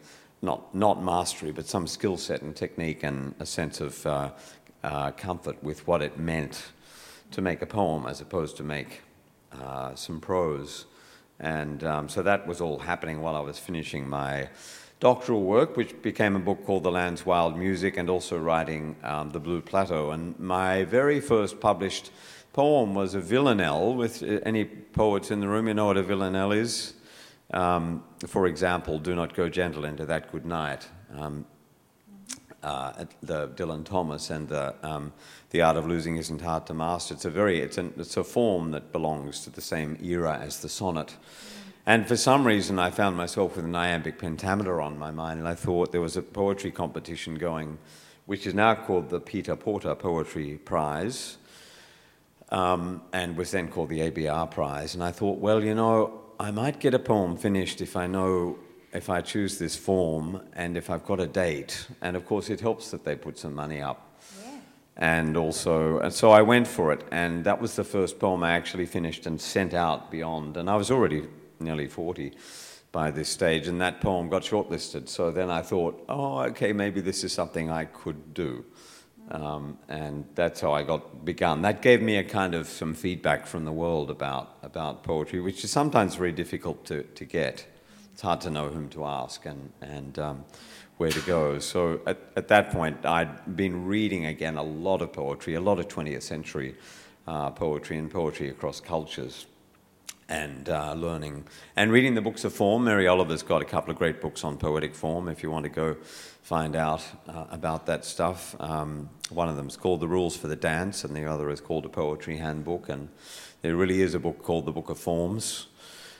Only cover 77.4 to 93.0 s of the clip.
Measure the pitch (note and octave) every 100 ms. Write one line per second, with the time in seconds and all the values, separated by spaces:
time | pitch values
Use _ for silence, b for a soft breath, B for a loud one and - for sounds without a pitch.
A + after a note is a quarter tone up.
77.4 | E2 E2+ D#2+ E2 D#2+ - - D2+ D#2 D#2
78.4 | D2+ A#1+ - B B B B - - D#2
79.4 | D2 D2+ D2 - - D2+ D2+ D2 D2+ -
80.4 | E2+ - D2+ D2 C#2+ D#2 - - D#2 E2+
81.4 | F2 D2+ G2+ G#2 B2+ A#2+ A2 G2+ F#2 G#2+
82.4 | F#2+ E2+ D2+ - D#2+ D#2 F#2 F2 D#2 D2
83.4 | - F2 D#2 D#2 E2+ D#2+ C#2+ D2 C#2 C2+
84.4 | - - C#2 E2 D2+ C2+ - D#2+ D2+ F2+
85.4 | F#2 - G#2 C#3+ D3+ C3 F#2+ F#2 F2+ E2
86.4 | E2+ E2 E2+ D2+ - D2+ - - - E2+
87.4 | C2 - - - B B B - F#2+ E2
88.4 | F2+ D2+ D2 D#2 C#2+ D#2+ D2 C#2 B1 -
89.4 | D2+ C#2 C#2 - C#2+ D2 C#2 C#2 D2 C#2
90.4 | - B B B B - E2 D#2 F2+ E2+
91.4 | D2 C#2+ - F2+ E2+ D#2+ - F#2 - F#2+
92.4 | - G#2+ - F2 D#2+ D2